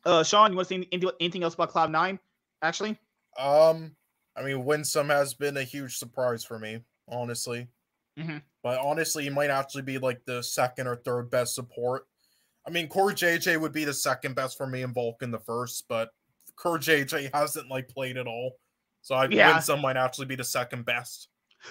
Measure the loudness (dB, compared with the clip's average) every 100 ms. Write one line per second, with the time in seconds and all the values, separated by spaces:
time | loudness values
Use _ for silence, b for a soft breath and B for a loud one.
0 | 4 4 6 8 8 6 -2 -4 -4 -2
1 | -2 -2 -4 -2 -2 -2 0 2 2 2
2 | 0 -4 _ _ _ _ -4 -2 -4 -6
3 | _ _ _ -4 4 8 8 6 -2 -18
4 | _ _ _ -10 -6 -2 0 0 0 0
5 | 2 2 2 -2 -4 -2 -6 -8 -10 -10
6 | -8 -2 -2 -2 -6 -10 -10 -10 -14 _
7 | -12 -8 -6 -6 -6 -8 -10 _ _ _
8 | _ -12 -10 -10 -14 _ -4 -2 -2 -2
9 | -2 -4 -4 0 0 0 -2 -6 -6 -4
10 | -2 -4 -6 -6 -4 0 -2 -2 -6 -6
11 | -4 -4 0 0 0 -4 -8 -6 -4 -4
12 | -8 _ _ _ _ _ -6 -4 -2 2
13 | 2 4 2 2 2 0 0 -2 -4 -2
14 | -2 -2 -4 -4 -4 -4 -6 -4 -4 -4
15 | -4 -4 -6 -6 -4 -4 -4 -8 -4 -4
16 | -4 _ _ _ -20 -6 -2 0 4 2
17 | 2 -4 -2 -2 -2 -4 -6 -8 -8 -6
18 | -6 -6 -6 -6 -6 -8 _ _ _ _
19 | -2 2 4 8 8 8 4 0 0 2
20 | 0 -2 -6 -6 -4 -4 -4 -6 -4 -6
21 | -6 -14 -20 _ _ B B